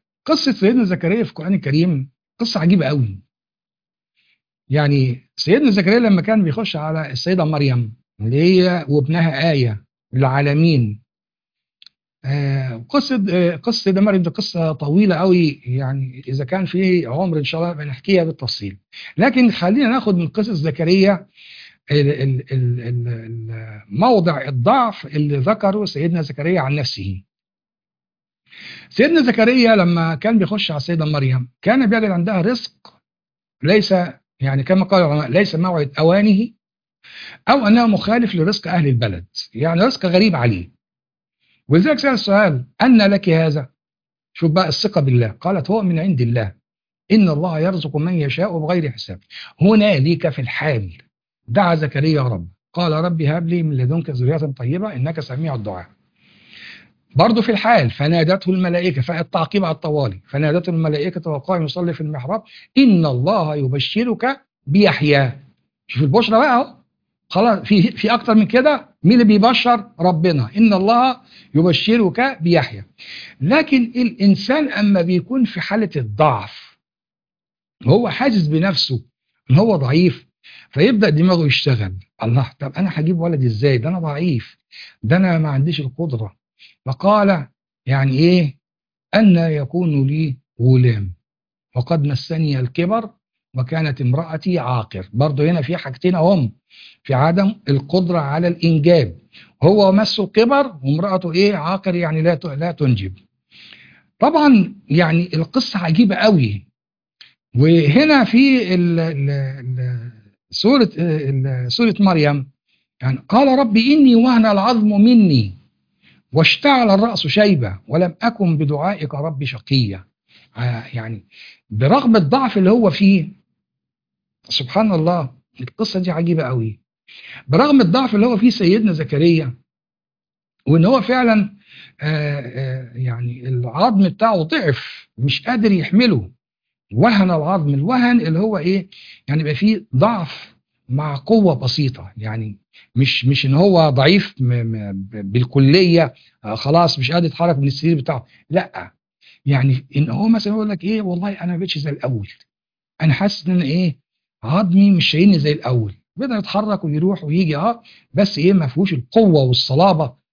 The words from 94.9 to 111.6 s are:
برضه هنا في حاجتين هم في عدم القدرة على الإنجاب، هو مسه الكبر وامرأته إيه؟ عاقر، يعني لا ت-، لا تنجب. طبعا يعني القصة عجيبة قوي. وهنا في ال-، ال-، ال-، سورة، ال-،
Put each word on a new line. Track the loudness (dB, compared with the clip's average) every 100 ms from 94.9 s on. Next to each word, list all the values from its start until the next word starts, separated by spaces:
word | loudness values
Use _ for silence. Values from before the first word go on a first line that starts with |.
| -10 -10
برضه | -2 -2 0 0
هنا | 0
في | -2 -6
حاجتين | -8 -4 -2
هم | 2 2 2 0 -6 _ _ -20 _
في | -4
عدم | 0 2 2 0 -2 -2
القدرة | -2 0 -2 0 -2
على | -2 -2 -2
الإنجاب، | 0 0 2 4 4 2 -6 _ -20 -20 0
هو | 2 4 4
مسه | 4 0 -2
الكبر | -4 2 2 2 0 -4
وامرأته | -4 -2 0 -2 -2
إيه؟ | 0 0 0
عاقر، | -4 -4 -4
يعني | -4 -2 0
لا | 0
ت-، | 0 -4
لا | -6 -6
تنجب. | -2 0 0 -2 -12 _ _ _ -20 -20 -20 -20 _ _ 0
طبعا | 2 4 6 6 4 -4 -2
يعني | 2 2 2 0
القصة | -4 -2 -4 -4 -4
عجيبة | -2 0 0
قوي. | 2 2 2 2 -4 -12 _ _ _ _ _ -20 _ _ 0
وهنا | 4 4 4 4 4 4
في | 4 4 4 4 2
ال-، | 0 0 0
ال-، | -2 -2 -4
ال-، | -2 -6 -8 -8 -6 -6 -6 -10 -18 _ _ _
سورة، | -2 2 2 2 0
ال-، | -2 -2 -2 -2 -2 -4